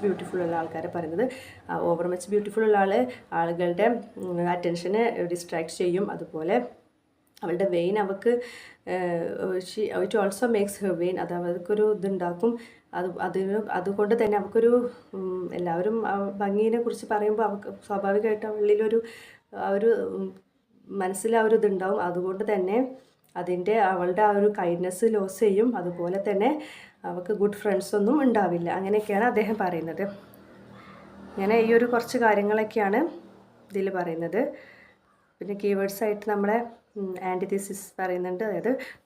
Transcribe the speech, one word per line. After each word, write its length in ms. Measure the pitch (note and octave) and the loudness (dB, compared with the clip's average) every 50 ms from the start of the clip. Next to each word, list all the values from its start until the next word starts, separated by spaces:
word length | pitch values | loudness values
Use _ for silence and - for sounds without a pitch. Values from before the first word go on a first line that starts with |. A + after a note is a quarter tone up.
| G#3 | -2
beautiful 360 | G3 F3 F3+ F3+ - F#3+ F3+ | 0 0 -2 -4 -6 -4 -2
ഉള്ള 140 | E3+ E3 E3+ | -2 -2 -2
ആൾക്കാരെ 340 | E3 E3 D#3+ - D#3+ E3+ E3+ - | -2 -4 -4 -6 -8 -8 -6 -6
പറയുന്നത്. 300 | E3+ D#3+ D#3 E3 G3 B3+ B3+ - - - - - - - - | -6 -4 -4 -2 -2 -2 -2 -2 -8 -16 -18 -20 -16 -10 -6
ആ, 80 | E3+ E3 | -4 0
over 280 | F3 E3+ E3+ E3+ F3 | 0 2 2 2 0
much 200 | F3+ F3+ F3+ - G3+ | -2 -2 -4 -2 0
beautiful 300 | G#3 G#3 G#3 G#3 - A3 | 0 0 0 0 0 2
ഉള്ള 160 | A3 G#3+ G#3 G3+ | 4 4 6 6
ആള് 280 | G3 G3 G3 B3 B3+ B3 - - - - | 6 4 4 2 2 0 -4 -10 -10 -4
ആളുകളുടെ, 720 | F3 E3 E3+ E3+ E3+ F3 F3+ F3 F3 F#3+ G#3+ A#3+ A#3 - - - - | -2 0 0 0 0 0 0 0 2 2 2 2 2 0 -6 -10 -12
ഉം, 320 | G3+ F#3+ F3+ F3 F3 F3 F3 | -10 -6 -4 -2 0 0 0
അറ്റൻഷനെ 800 | F3+ F3 F3 E3+ F3 E3+ - F3+ G#3 A3+ A#3 A3+ - - F3 E3+ | 0 0 0 -2 -2 -2 -2 0 2 2 2 2 0 -2 -2 -2
ഡിസ്ട്രാക്ട് 360 | F3+ F3 - - F3 E3 E3 E3 | -4 -6 -6 -4 -4 -4 -4 -4
ചെയ്യും. 420 | - - F#3 F3 F3 F#3+ G3+ G3 | -4 -2 0 0 0 0 -2 -2
അതുപോലെ 460 | D#3+ E3 E3+ - - D#3 D#3+ F3+ A3 B3 B3 - - _ _ _ _ _ _ _ _ _ _ _ - - | -6 -8 -10 -10 -8 -4 -2 0 0 0 0 -4 -12 _ _ _ _ _ _ _ _ _ _ _ -14 -8
അവളുടെ 260 | - E3 F3 F3 G3 F#3+ | -4 -2 0 0 0 0
വെയിൻ 300 | F3 E3+ E3+ F#3 G#3 G#3+ | 2 0 0 0 0 0
അവക്ക്, 340 | G3 F#3 G3 G3 - A#3 A#3+ A#3+ B3 - - - - - - _ - - | 0 -2 -2 -2 0 0 0 0 -2 -6 -14 -18 -20 -20 -20 _ -8 -6
ഏഹ്, 380 | F#3 F#3 F3+ F3 E3+ E3 E3+ - - - F#3+ F#3+ F#3 F#3 | -4 -2 -2 -2 -2 -2 -4 -4 -6 -4 -4 -4 -4 -4
she, 240 | F#3 - - A3 G#3 - - - F#3 | -6 -6 -6 -4 -4 -2 -2 -2 -2
it 100 | G3+ - G#3+ | 0 0 0
also 240 | G3 G3 G3+ - B3 A#3 A3+ | 0 0 0 0 0 2 2
makes 200 | G3+ G3+ G3+ - - | 2 0 0 -2 -4
her 120 | G3+ F#3+ F3 E3 | -2 -2 0 0
vain. 180 | F3 F3+ F3+ F3 | 0 -2 -2 -2
അത് 140 | E3+ E3+ | -4 -4
അവൾക്കൊരു 600 | F3 F3 F3 F3 F3+ G3 - - G#3 G#3+ G#3+ G#3+ G#3 F3+ | -4 -4 -2 -2 -4 -4 -2 -2 2 2 4 2 2 2
ഇതുണ്ടാക്കും. 540 | F#3+ G3 G3 F3 F3 F3 F3 F3 A3+ A#3+ A#3 A#3 - - - - _ _ - | -2 -2 -2 -2 -2 -4 -2 0 0 0 0 -2 -6 -14 -20 -20 _ _ -6
അത്, 240 | F3 F3+ F#3 F3 - | -4 -4 -4 -4 -4
അതിന്, 380 | F#3 F3+ E3+ F#3+ F#3+ G3 G3+ G#3+ G#3 - | -4 -2 -2 -2 -2 0 -2 -2 -2 -2
അതുകൊണ്ട് 540 | - F#3 F3 G3 G3+ G#3 G#3 G3+ A#3 A#3+ A3 | -4 -4 -2 -2 0 0 2 2 2 2 2
തന്നെ 140 | G#3 G#3 G3+ | 2 2 0
അവൾക്കൊരു, 340 | G3 - - A3+ A3+ A#3+ A#3+ B3 B3 B3 - - - _ - | 0 0 2 4 6 6 6 4 2 0 -6 -12 -18 _ -8
ഉം, 400 | F#3+ F#3 F#3 F#3 F#3 F3+ - - | -6 -6 -4 -4 -4 -6 -6 -6
എല്ലാവരും 540 | F3+ F3+ E3+ E3 F3 F3+ G#3+ A#3 A3+ G#3 - | -4 -2 -2 0 0 0 0 0 0 0 0
ആ 220 | G3 G3+ G3 G3 | -2 -2 -2 -4
ഭംഗിയെ 500 | - - G#3 G3 G3 G#3 A3 A3+ A#3 A#3 | -4 -2 -2 0 2 2 2 2 2 2
കുറിച്ച് 240 | A#3 A3+ G3+ - - - | 0 -2 -4 -6 -4 -2
പറയുമ്പോൾ 320 | A3 G#3 G#3 G#3+ G#3+ A3+ | 0 0 2 2 2 2
അവൾക്ക് 320 | G#3+ G3 G3+ G3+ - - G3 - - | 0 0 -2 -4 -8 -12 -14 -12 -8
സ്വാഭാവികമായിട്ട് 600 | - G3+ G3 G3 G3 G3 G#3 A3+ A3 G#3+ G#3 A3 | -6 -4 -2 0 2 2 2 2 2 0 -2 -4
അവളിലൊരു, 540 | G#3+ G#3+ G#3+ G#3 G#3 G#3 G#3 A3 G#3+ A3+ A3+ A3+ - - - - - - - _ _ G#3 | -4 -2 2 4 4 4 4 4 2 2 0 0 -2 -10 -18 -20 -20 -20 -20 _ _ -8
ആ 120 | G3 F#3+ G3 | -4 -2 0
ഒരു, 220 | G3 G3+ A3 A#3 G#3+ G3+ F#3+ F#3+ F#3+ | 0 2 4 4 4 2 0 -4 -4
ഉം, 100 | G3 F#3+ F#3+ F#3 - _ _ _ _ _ _ _ _ _ F#3+ | -6 -6 -8 -10 -14 _ _ _ _ _ _ _ _ _ -10
മനസ്സിൽ 480 | F#3+ G3 F#3 F#3+ G3 - - A3+ A3+ | -6 -4 -4 -4 -2 -2 0 2 2
ആ 60 | A3+ | 4
ഒരു 140 | A3 G#3+ A3+ | 4 6 6
ഇതുണ്ടാവും. 460 | A3 G#3 G3+ G3 F#3 F#3 G3 G#3 - | 6 4 4 2 2 0 0 0 0
അതുകൊണ്ട് 520 | - F3 E3+ F3+ F3+ F#3+ F#3+ G3 G#3 G#3+ G#3 | -2 -2 -2 -2 -2 -2 -2 -2 -2 0 0
തന്നെ 240 | F#3+ F3+ F#3+ G#3 B3 C4+ B3+ - - - _ _ _ _ _ - | 0 2 2 2 2 0 0 -4 -14 -20 _ _ _ _ _ -10
അതിൻ്റെ, 380 | F3+ F3 F3+ F3+ F3+ F3+ G#3 A3 A3+ | -6 -4 -2 -2 0 0 2 4 4
അവളുടെ 420 | G3 F#3 F#3+ F3 F3+ F3 F3+ G#3 | 4 4 2 2 0 0 2 4
ആ 80 | G#3+ G#3 | 4 6
ഒരു 220 | G3+ G3+ G3+ G#3 G#3 G#3 | 6 6 4 4 2 2
കൈൻഡ്നെസ് 460 | F3+ E3+ F3 F3 F#3 F#3 - - A#3 | 0 0 0 0 -2 -4 -2 2 2
ലോസ് 360 | A3 A3 G3+ F#3+ F#3+ - - | 2 2 2 0 -2 0 2
ചെയ്യും. 360 | A3+ G3+ F#3+ G3+ A#3+ B3+ A3 | 2 4 4 4 4 2 2
അതുപോലെ 480 | F#3 E3+ F3+ F3 F3 E3+ F3 F#3+ G3 G3 G#3+ | -2 -4 -4 -4 -4 -4 -2 -2 -2 -2 0
തന്നെ 200 | G3 G3 A3 C#4 D4+ D4+ - - - - - - _ _ - | 2 2 2 2 0 -2 -6 -12 -16 -20 -20 -20 _ _ -10
അവൾക്ക് 280 | F3+ F3 F3+ F3+ - | -8 -8 -6 -4 -4
ഗുഡ് 280 | G#3 F3+ G3+ G3+ G3+ - | 0 2 0 0 0 0
ഫ്രണ്ട്സ് 340 | - G#3 G3 F#3+ F#3+ - G#3+ | 0 0 0 0 0 0 0
ഒന്നും 260 | G#3 G3+ A3+ D4 D4 | 2 4 4 4 4
ഉണ്ടാവില്ല. 480 | C4+ B3 A3 G#3+ F#3+ E3+ F3 E3+ E3+ E3 | 4 4 4 4 2 2 0 0 -2 -2
അങ്ങനെയൊക്കെയാണ് 540 | - F#3+ F#3+ G3 G#3+ G#3+ G#3 - G3+ G3 A#3+ | -2 -2 0 0 0 0 0 0 0 2 2
അദ്ദേഹം 320 | B3 G3+ G#3 G3+ G3+ A3 G#3 | 2 2 2 0 0 0 -2
പറയുന്നത്. 420 | F#3+ F3+ E3+ D#3+ D#3+ E3 D#3 F3 G3 G3 - - - - - - - - - - - - - - - - - - - - - - - - | -2 -2 -2 -4 -4 -6 -6 -6 -6 -6 -8 -12 -18 -20 -20 -20 -20 -20 -20 -20 -20 -20 -20 -20 -20 -20 -20 -20 -20 -20 -20 -20 -18 -12
ഇങ്ങനെ 280 | - G3+ F#3+ G#3 A3+ A#3 | -6 -2 2 4 4 4
ഈ 120 | A3+ A3+ | 6 6
ഒരു 120 | A#3 A#3 B3 | 6 4 4
കുറച്ച് 340 | A#3+ A#3+ A#3 A#3 - - A#3 | 4 0 0 0 0 0 2
കാര്യങ്ങളൊക്കെയാണ് 840 | A#3 A3 G3+ G3+ G3+ G#3 G#3+ A3 G#3+ G#3+ - A3 G3+ G3 G#3 C4 E4 - - - - - - - - _ _ - - - | 4 4 4 4 2 2 2 0 0 0 0 0 2 2 2 2 0 0 -4 -10 -18 -20 -20 -20 -20 _ _ -20 -12 -8
ഇതിൽ 200 | F#3+ G3 G3 F#3+ | -4 -4 -2 -2
പറയുന്നത്. 500 | F#3 F3+ F3 E3+ E3 E3 E3+ E3 F3+ A3 D4+ D4 - - - - - - - - _ _ _ _ _ _ _ _ _ - | -2 -4 -4 -4 -4 -4 -4 -2 0 0 -2 -2 -4 -10 -18 -20 -20 -20 -20 -20 _ _ _ _ _ _ _ _ _ -12
പിന്നെ 140 | F3 G3+ G3+ | -10 -8 -6
കീവേഡ്സ് 480 | G3 G#3 G3+ G3+ G3 G3 G3 G3 - A3+ | -4 -2 0 0 0 0 -2 -2 -2 -2
ആയിട്ട് 260 | G#3+ G#3 G#3 - A3 | -2 -2 -2 -2 -2
നമ്മളെ, 280 | G#3 G3+ G3+ G3+ A3 A#3+ A#3+ - - - _ _ - | -2 0 2 2 2 2 0 -4 -10 -18 _ _ -10
ഉം, 180 | G#3 G3 F#3 F#3 - F#3+ F#3 | -8 -8 -8 -6 -6 -4 -4
antithesis 480 | F#3 F3+ F#3+ G3 G3+ G3 G3 - F#3+ - - - - - | -2 -2 -2 -2 -2 -4 -4 -6 -10 -12 -14 -14 -8 -6
പറയുന്നുണ്ട്. 460 | F#3 F3+ F3+ F3+ F3+ F#3 F3+ F3+ A3 | -4 -2 -2 -2 -2 -2 -4 -4 -4
അതായത് 280 | G#3+ F3 E3+ G3 A3+ C4 - - - - - _ | -4 -4 -2 0 0 -2 -2 -4 -10 -16 -16 _